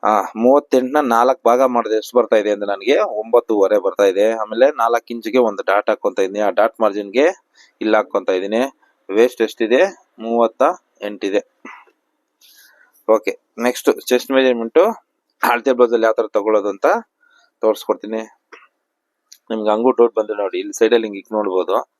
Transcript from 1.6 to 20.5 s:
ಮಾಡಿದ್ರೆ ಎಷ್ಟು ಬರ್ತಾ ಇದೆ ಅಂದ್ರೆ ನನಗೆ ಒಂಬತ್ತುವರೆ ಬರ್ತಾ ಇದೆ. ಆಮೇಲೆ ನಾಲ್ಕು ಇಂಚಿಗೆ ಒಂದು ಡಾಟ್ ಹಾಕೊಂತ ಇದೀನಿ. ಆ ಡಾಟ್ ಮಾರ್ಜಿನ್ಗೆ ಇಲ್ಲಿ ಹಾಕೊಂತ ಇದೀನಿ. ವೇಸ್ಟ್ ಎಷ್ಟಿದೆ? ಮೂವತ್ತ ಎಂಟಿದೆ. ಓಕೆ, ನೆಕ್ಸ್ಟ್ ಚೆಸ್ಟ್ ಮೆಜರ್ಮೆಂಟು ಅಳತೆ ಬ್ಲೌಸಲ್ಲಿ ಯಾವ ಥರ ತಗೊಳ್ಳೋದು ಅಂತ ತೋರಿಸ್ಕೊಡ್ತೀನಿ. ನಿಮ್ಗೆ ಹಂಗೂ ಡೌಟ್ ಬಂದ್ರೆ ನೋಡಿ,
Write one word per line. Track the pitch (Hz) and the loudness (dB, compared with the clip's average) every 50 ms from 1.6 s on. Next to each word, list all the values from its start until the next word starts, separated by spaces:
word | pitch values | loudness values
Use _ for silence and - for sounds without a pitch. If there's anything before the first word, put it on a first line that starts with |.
| 135 127 123 | 2 0 0
ಮಾಡಿದ್ರೆ | 117 113 107 110 110 | -2 -2 0 -2 -4
ಎಷ್ಟು | - - - 123 | -4 0 0 0
ಬರ್ತಾ | 113 - 120 110 | 2 4 2 0
ಇದೆ | 101 104 104 | 2 0 -2
ಅಂದ್ರೆ | 101 101 101 101 | -2 -4 -6 -6
ನನಗೆ | 98 98 110 143 185 214 185 117 107 | -4 0 0 0 2 0 -2 -4 -8
ಒಂಬತ್ತುವರೆ | 110 117 117 120 - _ 113 104 98 95 104 104 90 | -6 2 0 0 2 _ 0 2 2 2 2 0 0
ಬರ್ತಾ | 98 90 - 101 98 | -2 0 2 2 2
ಇದೆ. | 92 95 104 110 113 113 | 2 2 0 0 0 -4
ಆಮೇಲೆ | 107 107 110 113 127 143 151 135 | -6 -8 0 2 2 2 2 0
ನಾಲ್ಕು | 113 117 117 117 _ _ 120 | -2 0 0 -2 _ _ -14
ಇಂಚಿಗೆ | 117 110 113 107 127 123 110 | -10 -10 -2 0 2 2 2
ಒಂದು | 101 95 95 - | -2 -4 -2 0
ಡಾಟ್ | 95 104 - - | 0 0 0 -2
ಹಾಕೊಂತ | 110 - - 104 92 - 98 | -4 -2 -2 -4 -2 -2 -4
ಇದೀನಿ. | 92 98 104 107 | -2 -2 -2 -2
ಆ | 101 90 101 | -2 2 2
ಡಾಟ್ | 107 113 - _ | 0 0 0 _
ಮಾರ್ಜಿನ್ಗೆ | 113 104 98 104 101 101 98 123 147 170 185 _ _ _ _ _ - _ _ _ | -2 -2 -2 -2 -8 -4 -2 0 0 0 0 _ _ _ _ _ -20 _ _ _
ಇಲ್ಲಿ | - 107 107 107 | -2 0 2 0
ಹಾಕೊಂತ | 104 - - 101 95 95 95 92 | 0 0 -2 -2 0 0 0 -2
ಇದೀನಿ. | 95 101 107 117 131 139 _ _ _ _ _ _ _ - 95 104 | -2 -2 -2 -2 -2 -4 _ _ _ _ _ _ _ -4 2 2
ವೇಸ್ಟ್ | 117 123 - - 113 107 | 2 2 2 -2 -2 -2
ಎಷ್ಟಿದೆ? | - _ 117 107 117 135 180 196 175 _ _ _ _ - 110 | -2 _ -2 0 2 2 2 0 -2 _ _ _ _ -14 -8
ಮೂವತ್ತ | 113 117 117 117 113 - _ 131 151 180 - _ _ _ _ - 104 | -4 0 0 0 0 0 _ 0 0 0 -4 _ _ _ _ -12 -12
ಎಂಟಿದೆ. | 104 95 - 101 95 104 - _ _ _ _ - - - _ _ _ _ _ _ _ _ _ _ _ _ _ _ _ _ _ _ _ _ _ _ _ _ _ - | -10 -6 -6 -2 -2 -2 -4 _ _ _ _ -20 -20 -20 _ _ _ _ _ _ _ _ _ _ _ _ _ _ _ _ _ _ _ _ _ _ _ _ _ 0
ಓಕೆ, | 110 107 - 98 98 - _ _ _ - 117 | 0 0 0 -6 -10 -10 _ _ _ -6 -6
ನೆಕ್ಸ್ಟ್ | 123 123 - - - - - - - | -4 -4 -2 -2 -2 -2 -2 -2 -2
ಚೆಸ್ಟ್ | 127 123 123 - 135 | -2 -2 -2 0 0
ಮೆಜರ್ಮೆಂಟು | 135 131 131 123 117 113 113 _ 160 180 220 226 - _ _ _ _ _ _ _ _ | 2 2 2 0 -2 -4 -2 _ 2 2 2 0 -6 _ _ _ _ _ _ _ _
ಅಳತೆ | - - 123 120 113 135 127 | -2 -2 -2 0 0 -2 2
ಬ್ಲೌಸಲ್ಲಿ | 120 123 117 117 113 110 113 | 2 2 2 2 2 2 0
ಯಾವ | 110 120 | 0 0
ಥರ | 113 104 _ | -4 -2 _
ತಗೊಳ್ಳೋದು | 107 101 110 107 104 98 104 98 | -2 0 0 0 0 0 -2 -6
ಅಂತ | 98 - 147 190 233 226 _ _ _ _ _ _ _ _ _ _ _ | -2 0 0 0 0 -4 _ _ _ _ _ _ _ _ _ _ _
ತೋರಿಸ್ಕೊಡ್ತೀನಿ. | - 110 107 - - - 107 92 - 104 110 110 110 - _ _ _ _ - - _ _ _ _ _ _ _ _ _ _ _ _ _ _ - _ _ _ | -2 -2 -2 -2 -2 -6 -6 -6 -4 -10 -10 -10 -10 -12 _ _ _ _ -20 -20 _ _ _ _ _ _ _ _ _ _ _ _ _ _ -20 _ _ _
ನಿಮ್ಗೆ | 110 110 107 107 | -8 -4 0 0
ಹಂಗೂ | 107 107 117 131 127 - | 0 2 2 0 4 4
ಡೌಟ್ | 120 117 _ 113 | 2 2 _ -2
ಬಂದ್ರೆ | 107 107 107 101 | -4 -4 -4 -6
ನೋಡಿ, | 101 95 | -6 -4